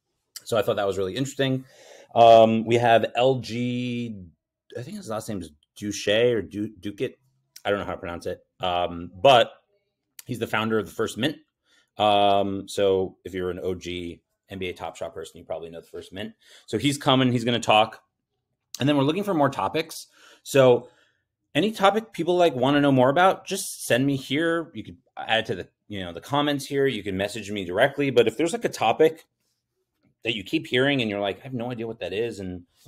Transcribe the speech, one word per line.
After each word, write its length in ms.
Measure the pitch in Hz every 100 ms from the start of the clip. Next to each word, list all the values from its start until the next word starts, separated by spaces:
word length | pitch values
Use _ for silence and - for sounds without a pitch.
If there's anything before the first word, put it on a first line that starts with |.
| _ _ _ - -
So 100 | 113
I 40 |
thought 160 | 110 104
that 100 | 101
was 100 | 95
really 200 | 95 120
interesting. 480 | 135 - 135 131 - - - - -
Um, 500 | 117 117 113 113 113
we 120 | 113 117
have 360 | 120 113 110 -
L 240 | 131 131
G, 760 | 101 117 123 123 123 120 120 104 87 73 _ _ _ -
I 60 |
think 120 | 123 208
his 140 | 180
last 180 | 110 110
name 140 | 101
is 100 | 80 _ _ -
Duche 560 | 104 101 - 107 123
or 80 | 113
Du-, 300 | 82 95 110 104
Duquette. 380 | 98 101 123 - _ _ _ - 104
I 60 |
don't 80 | 101
know 60 | 92
how 60 |
to 60 | 87
pronounce 280 | 90 85 95
it. 140 | 90 _ -
Um, 500 | 92 87 87 85 87 92
but 300 | 139 123 - - _ _ _ _ _ - -
he's 120 | 120
the 80 | 110
founder 300 | 110 110 110
of 80 | 87
the 60 |
First 260 | - 107 101
Mint. 200 | 135 - _ _ _ _ _ -
Um, 680 | 107 101 101 98 98 98 95
so 500 | - 98 95 92 -
if 100 | 87
you're 160 | 92 90
an 100 | 87
O 120 | 90 90
G 460 | 87 90 85 82 _ _ -
N 100 | 95
B 80 | 90
A 40 |
Top 220 | 87 85 -
Shot 200 | 85 82
person, 220 | 82 82
you 80 | 90
probably 240 | 82 82
know 120 | 82
the 60 | -
First 260 | 87 -
Mint. 200 | 95 110 - _ - -
So 100 | 107
he's 200 | 143 139
coming, 340 | 147 131 127
he's 140 | 120 113
gonna 140 | 117
talk. 440 | 120 107 110 - _ _ _ _ _ _ _ -
And 80 | 139
then 100 | 147
we're 60 |
looking 200 | 135 170
for 100 | 202
more 160 | 170 139
topics. 580 | 117 98 156 - - - _ - _
So 460 | - 143 131 120 - _ _ _ _ _ _ 143
any 160 | 202
topic 400 | 214 196 208 220
people, 240 | - 170 180
like, 180 | 170 131
wanna 260 | 131 143
know 100 | 143
more 180 | 131 127
about, 360 | 147 185 - -
just 400 | 190 - - -
send 200 | 123 139
me 100 | 135
here. 560 | - 139 165 165 160 104
You 80 |
could 140 | 95 87 _ -
add 280 | - 113 110
to 80 | 95
the, 140 | 82 _ -
you 140 | 101
know, 100 | 90
the 100 | 82
comments 440 | - 143 147 143 135
here. 200 | 139 139
You 160 | 110
can 160 | 98 92
message 320 | 101 113 98
me 160 | 104 87
directly. 440 | 92 139 139 139
But 180 | 120 110
if 100 | -
there's, 160 | 165
like, 120 | 226 208
a 40 |
topic 560 | - 113 117 160 - _ _ _ _ _ _ _ _ _ _
that 120 | 117 110
you 80 |
keep 220 | 90 156 160
hearing 360 | 127 135 139
and 80 | 110
you're 100 | 101
like, 200 | 101 92
"I 20 |
have 100 | 135
no 160 | 127 120
idea 160 | 120 113
what 140 | 110
that 120 | 87
is, 280 | 98 117 101
and 240 | 95 90 - _